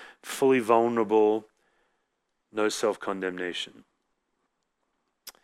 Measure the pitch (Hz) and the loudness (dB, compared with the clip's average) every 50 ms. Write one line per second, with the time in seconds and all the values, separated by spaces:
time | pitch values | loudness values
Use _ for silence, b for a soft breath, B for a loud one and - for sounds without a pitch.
0 | B B B B B - - - 135 131 131 131 110 107 117 117 117 120 117 117 | B B B B B -12 -4 0 2 4 4 2 4 4 4 4 4 2 0 -2
1 | 110 101 110 110 107 107 107 110 107 _ _ _ _ _ _ _ _ _ _ _ | 0 2 2 4 4 4 2 -2 -6 _ _ _ _ _ _ _ _ _ _ _
2 | _ _ _ _ _ _ _ _ _ _ - 107 107 107 - - - 107 98 - | _ _ _ _ _ _ _ _ _ _ -4 -2 -2 -2 -2 -2 -2 -2 -2 -2
3 | - 104 98 95 92 92 90 90 92 90 85 - - - - - - _ _ _ | -6 -8 -8 -6 -6 -6 -6 -6 -8 -8 -8 -8 -10 -12 -14 -20 -20 _ _ _
4 | _ _ _ _ _ _ _ _ _ _ _ _ _ _ _ _ _ _ _ _ | _ _ _ _ _ _ _ _ _ _ _ _ _ _ _ _ _ _ _ _
5 | _ _ _ _ - - - b | _ _ _ _ -20 -20 -20 b